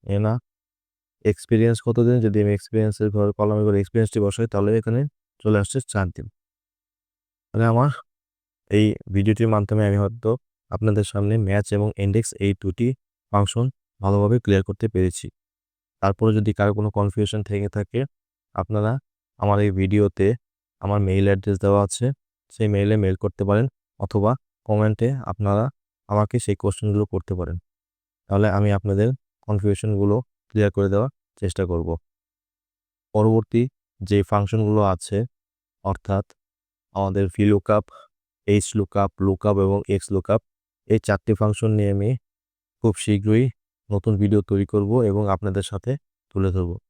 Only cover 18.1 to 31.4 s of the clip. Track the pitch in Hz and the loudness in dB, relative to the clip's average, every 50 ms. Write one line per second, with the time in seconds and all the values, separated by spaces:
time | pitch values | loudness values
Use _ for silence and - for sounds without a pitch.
18.1 | _ _ _ _ _ _ _ _ _ - 95 - 110 104 104 110 120 135 _ _ | _ _ _ _ _ _ _ _ _ -8 -6 -4 -2 -2 0 0 -2 -4 _ _
19.1 | _ _ _ _ _ _ - 104 101 101 104 104 92 95 95 95 98 104 104 101 | _ _ _ _ _ _ 0 2 2 4 2 2 2 0 0 2 4 2 2 2
20.1 | _ - 98 101 123 - _ _ _ _ _ _ _ _ - 98 101 104 98 95 | _ 2 0 0 0 -2 _ _ _ _ _ _ _ _ -6 -2 -2 0 0 2
21.1 | 92 98 101 98 101 95 98 104 101 90 - 101 101 101 101 98 - - 120 127 | 2 2 4 2 2 0 0 -2 -2 0 2 2 2 2 2 0 -2 -4 -4 -4
22.1 | 139 _ _ _ _ _ _ _ - - 110 107 104 101 101 101 110 107 101 95 | -4 _ _ _ _ _ _ _ -6 -2 -2 0 0 0 2 2 2 2 2 0
23.1 | 95 - - 101 - - 101 98 101 107 123 135 _ _ _ _ _ _ 101 95 | -2 -2 -4 -6 -4 -4 -2 0 2 2 0 -2 _ _ _ _ _ _ -10 -4
24.1 | - 107 98 107 127 - _ _ _ _ _ - 107 104 107 107 107 - 113 123 | -2 0 0 0 0 -2 _ _ _ _ _ -2 0 2 2 0 2 0 0 -2
25.1 | 139 131 - - 92 - 107 101 101 104 113 135 - _ _ _ _ _ _ - | -2 -4 -6 -10 -6 -4 -2 0 0 0 0 -2 -6 _ _ _ _ _ _ -2
26.1 | 104 104 107 - - 123 - - 101 - - 101 95 - - 107 101 104 104 - | 0 0 0 0 -2 -4 -2 -2 -4 -2 -2 -4 -4 -2 -4 -2 0 0 -2 -2
27.1 | - 95 - - 98 90 87 82 82 87 _ _ _ _ _ _ _ _ _ _ | -4 -8 -6 -6 -6 -6 -6 -6 -8 -10 _ _ _ _ _ _ _ _ _ _
28.1 | _ _ _ - 98 98 104 107 92 101 104 104 101 98 - 104 98 98 107 120 | _ _ _ -2 0 2 2 2 2 2 2 2 0 0 0 -2 0 2 2 0
29.1 | 135 - _ _ _ _ _ - 107 98 101 104 98 - - 107 104 98 101 101 | 0 -4 _ _ _ _ _ -4 -4 0 0 0 -2 0 -2 -2 0 0 2 2
30.1 | 104 120 127 _ _ _ _ _ - 107 104 101 - 98 98 98 98 101 117 135 | 0 0 -2 _ _ _ _ _ 0 0 0 2 2 0 0 2 2 0 0 -2
31.1 | _ _ _ _ _ _ | _ _ _ _ _ _